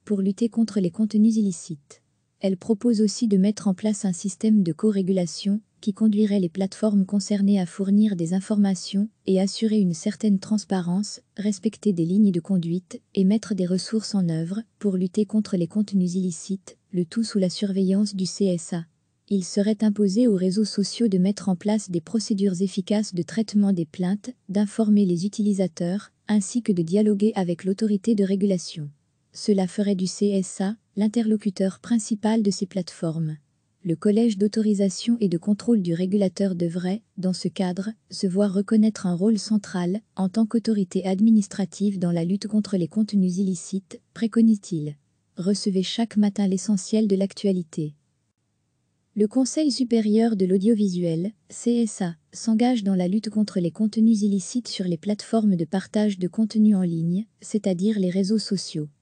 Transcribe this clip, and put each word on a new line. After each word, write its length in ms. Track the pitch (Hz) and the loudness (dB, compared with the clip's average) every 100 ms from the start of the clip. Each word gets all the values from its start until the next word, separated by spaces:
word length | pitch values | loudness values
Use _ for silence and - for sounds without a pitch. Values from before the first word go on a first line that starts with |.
pour 160 | - 202 | -4 -2
lutter 300 | 190 196 233 | 0 0 -2
contre 320 | - 226 214 | 0 0 0
les 100 | 180 | -2
contenus 460 | - 214 208 220 220 | 0 0 4 4 4
illicites. 640 | 202 175 - 156 _ - _ _ _ _ | 0 -2 -8 -14 _ -20 _ _ _ _
Elle 160 | 196 185 | -2 -2
propose 420 | - 214 240 214 | -2 0 2 2
aussi 300 | 214 - 233 | 2 0 2
de 80 | 202 | 4
mettre 320 | 196 208 202 | 4 2 -2
en 40 | |
place 300 | 185 214 214 | 0 -2 -2
un 100 | 196 | -2
système 500 | 175 196 - 220 214 | -4 -6 -2 2 4
de 100 | 170 | 2
co-régulation 880 | 156 214 196 180 190 175 - 196 208 - _ | 0 0 2 2 0 0 -4 -2 -2 -4 _
qui 120 | - | -6
conduirait 460 | 196 220 208 214 202 | 0 2 4 2 2
les 100 | 175 | 0
plateformes 560 | 190 190 - 214 202 190 | -2 -4 -2 0 2 2
concernées 540 | 208 196 202 196 202 | 0 0 0 2 2
à 80 | 175 | 0
fournir 480 | - 196 202 214 185 | -4 2 4 4 2
des 180 | 165 | -2
informations 760 | 185 190 208 202 185 - 196 214 _ - | -2 0 2 2 0 -2 -4 -4 _ 0
et 120 | 190 | 2
assurer 400 | 190 - 220 214 | 2 0 0 2
une 140 | 185 | 2
certaine 460 | 165 214 - 220 196 | 0 -4 -2 2 2
transparence, 800 | - 214 - 190 170 180 208 - _ - | 0 -4 -2 -2 0 -2 -4 -10 _ -6
respecter 560 | 202 202 226 - 208 | -4 -2 -4 -2 -2
des 120 | 175 165 | 0 0
lignes 260 | 196 208 | 4 4
de 80 | 170 | 2
conduite 600 | 165 190 165 175 - 240 _ | 0 -2 0 -4 -6 -18 _
et 100 | - | 0
mettre 300 | 190 220 - | 2 2 0
des 140 | 190 180 | -4 -2
ressources 480 | 185 - 220 208 202 | -2 -2 -4 -2 -2
en 120 | 175 | 0
œuvre 320 | 160 165 196 - - | -2 -4 -6 -10 -6
pour 180 | 208 185 | -2 0
lutter 280 | 185 214 202 | -2 0 0
contre 320 | 214 208 185 | 0 0 -2
les 100 | 170 | -2
contenus 480 | 214 208 196 180 180 | -2 0 0 0 0
illicites, 600 | 185 165 - 190 - - _ | -4 -4 -8 -10 -10 -20 _
le 140 | 175 170 | -4 -4
tout 180 | - | -2
sous 140 | 220 208 | -2 0
la 120 | 185 | 0
surveillance 680 | - 202 190 185 196 208 196 | 0 -2 0 2 2 0 -2
du 100 | 185 | -4
C 200 | - 202 | -2 0
S 280 | 175 - | 0 -4
A. 120 | 175 165 _ _ _ - | -8 -8 _ _ _ -4
Il 140 | 202 | -4
serait 400 | 175 - 202 214 | -2 0 0 2
imposé 440 | 220 208 202 196 247 | 2 2 2 4 4
aux 80 | 190 | 4
réseaux 300 | 185 185 208 | 2 0 0
sociaux 420 | - 190 - 233 | 0 -4 0 0
de 120 | 185 | 2
mettre 300 | 185 208 - | 2 0 -2
en 60 | 180 | -2
place 360 | 208 214 - | 0 -2 -2
des 100 | 175 | -6
procédures 600 | 160 226 - 196 196 175 | -4 -4 -2 0 0 0
efficaces 520 | 190 202 180 214 214 | -2 -2 -2 -2 -2
de 80 | 175 | -4
traitement 520 | 160 - 214 208 202 | -6 -4 -2 2 2
des 120 | 180 160 | 2 -2
plaintes, 460 | - 180 202 247 - - | -4 -2 -4 -6 -16 -4
d'informer 560 | 190 208 - 214 208 196 | -2 0 0 4 4 4
les 200 | 175 196 | 2 -2
utilisateurs, 840 | - 208 196 180 - 175 196 - _ - | -2 0 0 0 -2 -4 -4 -8 _ -2
ainsi 360 | 214 196 247 | -2 0 -2
que 80 | 220 | -2
de 100 | 180 | 0
dialoguer 500 | 160 196 214 202 214 208 | 2 2 2 2 2 0
avec 280 | 175 170 | -2 -2
l'autorité 520 | 185 196 220 202 220 214 | -4 -2 0 0 0 2
de 80 | |
régulation. 640 | 190 196 202 185 - - 147 - _ _ _ | 2 2 2 0 -4 -10 -12 -12 _ _ _
Cela 340 | - - 196 185 | -6 0 2 2
ferait 280 | - 202 190 | 0 -2 0
du 120 | 185 | -2
C 200 | - 208 | 0 0
S 340 | 196 185 - | 0 -2 -4
A 160 | 190 220 _ - | -4 -6 _ -2
l'interlocuteur 840 | 214 240 220 214 208 - 190 - | 0 0 0 0 -2 -2 -2 -4
principal 640 | - 233 - 208 214 226 | -2 -2 0 -2 0 2
de 80 | 202 | 2
ces 160 | 190 190 | 0 -4
plateformes. 720 | 196 175 - 170 160 156 156 _ _ _ _ | -6 -8 -6 -4 -2 -4 -6 _ _ _ _
Le 120 | 175 160 | -6 -2
Collège 440 | 208 208 233 196 | 2 4 2 2
d'autorisation 760 | 208 220 214 196 196 - - 233 | 0 0 0 2 0 0 -2 0
et 80 | 202 | 0
de 80 | 165 | 0
contrôle 460 | - 208 - 233 | 0 -2 2 0
du 100 | 175 | 2
régulateur 640 | 165 185 202 185 - 196 175 | -2 0 0 0 0 -2 0
devrait, 480 | 170 175 180 208 _ - | -2 -2 -4 -4 _ -6
dans 140 | 185 | -4
ce 140 | 175 185 | -2 -4
cadre, 420 | - 185 180 196 226 _ | -2 -4 -4 -8 -10 _
se 160 | - 196 | -6 -2
voir 260 | 185 208 | 0 0
reconnaître 540 | 190 196 220 220 214 185 | 0 2 4 4 2 -2
un 80 | |
rôle 240 | 175 208 214 | 0 2 0
central 640 | - 214 - 185 175 202 - - | 0 -2 -2 -4 -4 -4 -8 -4
en 120 | 190 | -2
tant 200 | 220 220 | 0 0
qu'autorité 580 | 233 220 208 180 190 185 | 0 0 0 0 -2 -2
administrative 920 | 190 226 220 196 - 185 - 202 196 | 2 4 4 2 -2 -6 -2 -2 -2
dans 120 | 175 | -2
la 140 | 170 170 | 0 0
lutte 220 | 196 208 | -2 -2
contre 300 | 214 208 190 | -2 0 -2
les 100 | 160 | -2
contenus 500 | - 214 202 185 175 | -2 0 2 2 0
illicites, 640 | 196 175 - 190 - - _ - | -2 -4 -6 -8 -8 -18 _ -6
préconise-t-il. 800 | 226 226 226 208 - 165 147 147 _ _ _ - | -2 4 4 4 0 -6 -6 -10 _ _ _ -6
Recevez 460 | 180 202 214 190 | -2 -2 0 -2
chaque 340 | 180 - 226 208 | -2 -2 -2 2
matin 300 | 208 202 202 | 0 2 0
l'essentiel 600 | 185 - 202 - 220 220 | 0 0 -2 0 0 2
de 80 | 190 | 0
l'actualité. 800 | 196 - 202 185 165 - 151 147 _ _ _ _ _ _ _ _ _ _ _ 214 | -2 -2 -2 -2 -4 -6 -8 -8 _ _ _ _ _ _ _ _ _ _ _ -2
Le 120 | 208 | 0
Conseil 440 | 254 262 - 311 | 0 -2 0 0
supérieur 640 | 226 247 233 214 214 233 214 | 0 0 0 2 2 2 2
de 120 | 185 | 2
l'audiovisuel, 840 | 190 196 220 208 180 175 160 190 - _ | 2 2 2 2 0 -2 -2 -4 -8 _
C 240 | - 233 | -6 -2
S 280 | 240 226 - | 0 0 -2
A, 140 | 180 170 _ | -6 -8 _
s'engage 500 | - - 220 240 247 | -10 -2 2 2 2
dans 120 | 196 190 | 0 0
la 120 | 180 | 0
lutte 220 | 208 208 | -2 -2
contre 300 | 214 208 196 | -2 -2 0
les 100 | 170 | -2
contenus 540 | 165 214 226 220 220 | 0 -2 2 4 4
illicites 440 | 208 196 - 247 220 | 2 0 -2 -6 -6
sur 180 | - 185 | -6 -4
les 120 | 165 | -4
plateformes 580 | 202 208 - 226 214 180 | -4 -6 -2 0 2 2
de 80 | 160 | 0
partage 520 | 190 - 214 214 190 | -4 -2 0 0 -2
de 100 | 180 | -4
contenu 460 | - 220 220 214 | -2 -2 2 4
en 80 | 196 | 4
ligne, 460 | 180 165 165 180 220 _ | 0 -2 -2 -2 -4 _
c'est-à-dire 600 | - 214 202 175 202 214 | -6 -4 -2 0 0 0
les 100 | 185 | 0
réseaux 300 | 185 190 220 | 0 0 0
sociaux. 480 | - 190 - 160 147 _ | -2 -4 -4 -8 -8 _